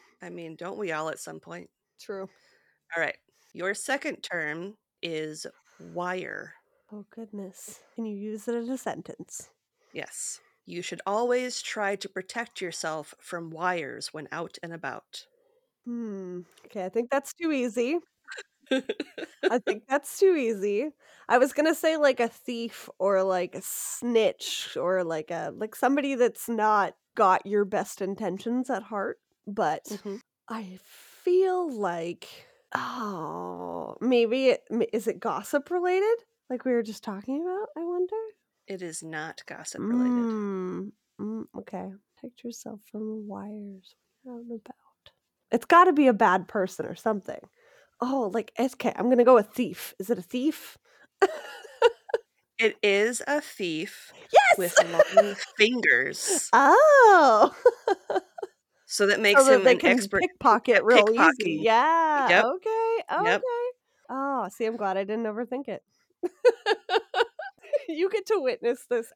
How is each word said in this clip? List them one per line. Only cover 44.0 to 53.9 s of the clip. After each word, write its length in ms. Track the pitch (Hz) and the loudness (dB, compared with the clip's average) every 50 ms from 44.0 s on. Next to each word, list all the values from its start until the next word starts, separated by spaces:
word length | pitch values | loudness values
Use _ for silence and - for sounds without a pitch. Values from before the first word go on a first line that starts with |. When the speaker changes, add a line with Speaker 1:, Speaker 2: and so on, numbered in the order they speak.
| _ _ _ _ - | _ _ _ _ -20
Speaker 2:
when 120 | 262 247 | -18 -16
you're 0 | 233 | -16
out 20 | 233 240 | -14 -12
and 20 | 233 220 | -14 -14
about. 500 | - - 240 _ _ _ _ _ _ - _ _ _ _ _ _ _ - | -14 -16 -20 _ _ _ _ _ _ -20 _ _ _ _ _ _ _ -4
It's 140 | - 262 - | -4 -2 2
gotta 280 | - 339 339 359 370 311 | 6 8 8 8 8 6
be 140 | 285 294 254 | 6 6 6
a 60 | 233 | 6
bad 340 | 196 226 190 180 190 175 - | 6 4 4 4 2 0 -2
person 380 | - 214 185 190 - - - | -4 -4 -4 -4 -4 -6 -8
or 100 | 110 - | -8 -8
something. 440 | - - 220 214 202 - - - - - - _ _ _ _ _ _ _ _ _ - | -6 -2 -2 -2 -2 -4 -10 -12 -14 -14 -20 _ _ _ _ _ _ _ _ _ -8
Oh, 280 | 240 254 269 277 240 196 185 | -6 -4 -2 -2 -2 -2 -2
like, 180 | 233 208 - - - | -4 -6 -6 -4 -2
it's, 180 | 240 262 - | -2 -2 -2
'kay, 180 | - - 233 - | -4 -6 -4 -2
I'm 140 | - - 247 | 0 2 4
gonna 140 | 254 240 240 | 6 6 8
go 100 | 240 254 | 8 8
with 120 | 226 208 - | 8 6 4
thief. 440 | - - 240 165 180 - - - - - | -2 -4 -4 -4 -6 -10 -14 -14 -12 -8
Is 100 | 190 202 | -6 -4
it 100 | 233 185 | -4 -4
a 20 | |
thief? 560 | 180 - - 254 254 320 294 - - - - _ _ _ _ _ _ _ _ - | -6 -8 -6 -4 -2 -2 -4 -4 -8 -20 -20 _ _ _ _ _ _ _ _ 0
<laughs> 60 | 403 - 640 - - - - - - - - - 466 466 - - _ - - - - _ _ _ _ _ _ - | 0 0 0 -2 -12 -16 -16 -18 -18 -14 -2 2 2 2 2 0 _ -6 -6 -6 -6 _ _ _ _ _ _ 0
Speaker 1:
It 180 | 226 220 - _ | 0 0 0 _
is 400 | - 208 196 202 208 233 247 - - - | 0 2 4 4 2 2 0 -4 -4 -4
a 120 | 285 294 | -4 -4
thief 760 | 285 - - - 202 175 160 156 170 202 | -4 -6 -10 -8 -6 -4 -4 -4 -6 -8